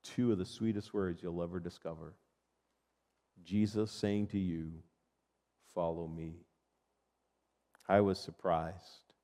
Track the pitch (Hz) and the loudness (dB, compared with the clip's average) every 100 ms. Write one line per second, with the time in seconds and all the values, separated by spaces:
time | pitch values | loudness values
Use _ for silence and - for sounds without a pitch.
0 | - - 123 101 90 - 113 104 101 107 | -8 0 2 4 0 -2 -2 0 -2 -2
1 | 95 85 90 85 85 90 87 - 82 80 | -2 -2 -4 -4 -4 -4 -8 -8 -10 -10
2 | 80 - _ _ _ _ _ _ _ _ | -12 -18 _ _ _ _ _ _ _ _
3 | _ _ _ - 85 101 107 107 107 - | _ _ _ -20 -2 2 4 2 -2 0
4 | 104 104 104 101 92 82 80 82 - _ | 0 0 0 0 0 -2 -6 -10 -18 _
5 | _ _ _ _ _ _ _ - 85 82 | _ _ _ _ _ _ _ -2 0 -2
6 | 82 82 80 82 - _ _ _ _ _ | -6 -6 -8 -10 -18 _ _ _ _ _
7 | _ _ _ _ _ _ _ - - 98 | _ _ _ _ _ _ _ -20 4 6
8 | 101 92 - 82 95 82 80 90 - - | 6 2 -4 -6 2 2 0 -8 -16 -20
9 | _ _ | _ _